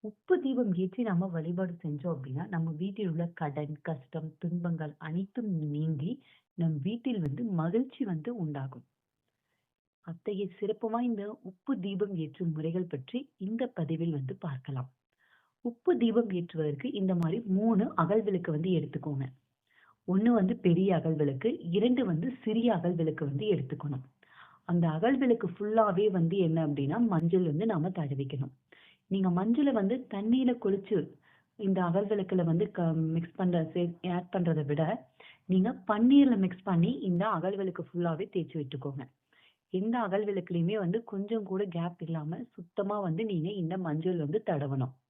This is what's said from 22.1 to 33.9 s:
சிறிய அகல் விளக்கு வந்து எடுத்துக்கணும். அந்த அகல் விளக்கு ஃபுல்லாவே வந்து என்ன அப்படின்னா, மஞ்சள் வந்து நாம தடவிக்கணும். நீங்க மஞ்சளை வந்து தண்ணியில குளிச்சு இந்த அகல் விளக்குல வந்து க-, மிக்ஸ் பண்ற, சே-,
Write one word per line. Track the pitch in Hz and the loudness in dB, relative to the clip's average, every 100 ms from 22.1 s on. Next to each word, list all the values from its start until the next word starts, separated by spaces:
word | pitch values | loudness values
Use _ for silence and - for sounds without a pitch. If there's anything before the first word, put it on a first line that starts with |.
| 160 233 254 | 0 -2 -4
சிறிய | - 220 233 | -2 2 2
அகல் | 190 170 | 2 0
விளக்கு | 175 156 - | 0 0 0
வந்து | 147 139 214 | -2 -2 0
எடுத்துக்கணும். | 170 131 147 147 131 - _ _ - - - | 0 0 -6 -6 -6 -8 _ _ -20 -20 -20
அந்த | - 175 165 | -2 2 2
அகல் | 156 214 269 | 2 2 2
விளக்கு | 262 226 185 | 4 2 0
ஃபுல்லாவே | - 208 220 214 180 214 | -4 0 4 4 4 2
வந்து | 185 165 196 | 4 2 2
என்ன | 175 160 160 | 2 2 0
அப்படின்னா, | 143 139 190 233 | 0 0 2 2
மஞ்சள் | 175 165 185 | 2 2 2
வந்து | 175 147 226 | 2 0 0
நாம | 185 165 | 0 0
தடவிக்கணும். | 185 147 135 135 139 135 - _ - - _ _ | -2 -4 -4 -4 -4 -6 -8 _ -20 -20 _ _
நீங்க | 196 190 | 0 2
மஞ்சளை | 175 208 240 285 | 2 2 4 4
வந்து | 233 190 254 - | 4 2 0 -4
தண்ணியில | 202 214 254 254 240 | -6 2 4 4 2
குளிச்சு | 202 196 - 208 143 - _ _ _ _ | 0 0 2 0 0 -10 _ _ _ _
இந்த | 196 185 | 0 2
அகல் | 175 175 208 | 2 2 0
விளக்குல | 208 190 185 | 0 0 0
வந்து | 170 165 165 | 2 2 0
க-, | - 165 | 0 0
மிக்ஸ் | 160 160 165 170 | 2 0 -2 -4
பண்ற, | - 185 175 | -2 0 2
சே-, | 160 185 175 | 0 -2 -2